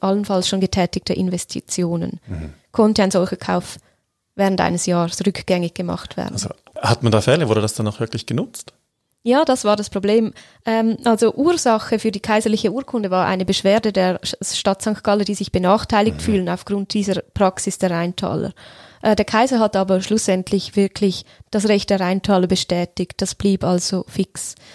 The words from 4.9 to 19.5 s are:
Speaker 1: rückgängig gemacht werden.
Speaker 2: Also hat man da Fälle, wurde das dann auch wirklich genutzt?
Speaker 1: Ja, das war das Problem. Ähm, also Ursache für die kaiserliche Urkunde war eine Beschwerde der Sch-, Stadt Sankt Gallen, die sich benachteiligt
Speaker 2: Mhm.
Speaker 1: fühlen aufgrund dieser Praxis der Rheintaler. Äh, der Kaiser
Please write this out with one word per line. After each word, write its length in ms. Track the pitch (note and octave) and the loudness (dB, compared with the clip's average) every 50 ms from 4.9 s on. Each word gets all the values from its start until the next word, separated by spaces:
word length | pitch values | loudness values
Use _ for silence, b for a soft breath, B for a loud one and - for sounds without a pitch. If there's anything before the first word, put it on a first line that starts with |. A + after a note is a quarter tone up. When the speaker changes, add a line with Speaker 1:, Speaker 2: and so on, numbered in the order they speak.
| F3 F3 E3+ E3+ - - F3+ | 0 0 0 -2 -4 -2 -2
Speaker 1:
rückgängig 500 | G3+ F3+ - - - F#3 F3 F3 E3+ - | -2 -2 -2 -2 0 0 0 0 -2 -4
gemacht 420 | - F3+ F3 F3 F3+ - - - | -6 -6 -6 -6 -8 -8 -10 -10
werden. 160 | - F#3 - - | -8 -8 -6 -6
Speaker 2:
Also 180 | - - - - - _ - - | -8 -8 -8 -10 -12 _ -18 -10
hat 260 | - - - A#2 - - | -4 0 0 0 2 2
man 100 | A2+ A2 | 2 2
da 80 | G#2+ | 4
Fälle, 280 | - - C3 F3 D#3+ G#2+ | 4 4 2 2 2 2
wurde 120 | A2 G#2+ | 2 2
das 140 | G#2 A2 - | 0 0 -2
dann 140 | - A2 G#2 | -4 -4 -4
auch 120 | G2+ - | -4 -4
wirklich 260 | A2+ - - A2 - | -6 -6 -6 -8 -6
genutzt? 460 | - A2+ C3 A#3 - - - - - - _ _ _ _ _ _ _ _ _ - | -4 -4 -4 -4 -6 -10 -16 -20 -20 -20 _ _ _ _ _ _ _ _ _ -2
Speaker 1:
Ja, 200 | A#3 B3 C#4 D#4+ | 2 2 2 4
das 200 | - B3+ B3+ - | 2 0 2 2
war 100 | G#3 G#3 | 0 0
das 160 | G3+ G#3 - | 0 -2 -4
Problem. 420 | - G3+ F#3 G3+ G#3 A#3 A3 G#3 B B B B B B _ | -6 -2 0 2 2 2 2 0 B B B B B B _
Ähm, 320 | A#3 A3 A3+ A3+ A3+ A3 - - | -2 0 2 2 0 0 0 2
also 300 | A#3+ A3+ G#3+ A#3 A3 - | 2 2 4 2 2 2
Ursache 640 | - C#4 E4+ F4 E4 - B3 A3+ G#3+ - - A#3 G#3+ | 2 2 2 2 2 2 2 2 2 0 -2 -2 -2
für 140 | - A3 G3 | 0 -2 -4
die 80 | G3+ | -4
kaiserliche 520 | - - G#3+ G#3+ A3+ A3 G#3+ G#3 - G3+ A3 | -2 0 0 0 2 0 0 0 0 -2 -2
Urkunde 380 | C4 C4+ - - A#3 G#3 F#3+ | -4 -6 -6 -4 -4 -2 0
war 160 | F#3 F#3 F3 | 0 0 2
eine 180 | - F#3 F#3+ F#3 | 0 0 -2 -2
Beschwerde 480 | F#3 G3 - - G3 G3+ A3+ A3 G#3+ G3+ | -2 -2 0 2 2 2 4 2 0 0
der 280 | G3 F#3 F3+ F3+ - | 2 2 2 0 -2
Sch-, 340 | - - - - G3+ - - | -6 -8 -8 -8 -8 -6 -6
Stadt 260 | - - G3+ G3 F#3+ | -2 0 0 -2 0
Sankt 220 | - A3 G#3+ G#3 - | -2 -4 -4 -2 0
Gallen, 220 | A3 G3+ G#3 G3+ | 0 2 2 0
die 100 | F#3+ G#3 | -2 -2
sich 160 | - G3+ - | -4 -4 -2
benachteiligt 680 | - F3+ F3+ F3+ G3+ A3 - - A3+ G#3 G#3 A3 - - | 0 0 4 4 4 2 2 2 2 2 2 2 0 0
Speaker 2:
Mhm. 20 | |
Speaker 1:
fühlen 280 | - - G#3+ F#3+ F#3 E3+ | 0 0 0 0 0 -2
aufgrund 460 | F3 F#3 - - G3+ G3+ G3 - - | -4 -6 -4 -4 -4 -4 -4 -2 -2
dieser 280 | G#3+ G3 G3 F#3 F3 - _ _ | -2 0 0 -2 -2 -4 _ _
Praxis 440 | - G3+ F#3 F#3+ - - G3+ - - | 2 2 2 2 0 -4 -6 -4 -2
der 120 | - F#3 | -2 0
Rheintaler. 600 | F3 E3 E3+ F3+ F#3 - G3 - - E3 - - B B B B B B B B B B - | 0 0 -2 -4 -4 -4 -4 -2 -2 -2 -4 -4 B B B B B B B B B B 2
Äh, 140 | A3 G#3+ | 2 2
der 80 | - G3+ | 2 2
Kaiser 340 | - - A3 A#3+ C4 | 2 2 2 2 4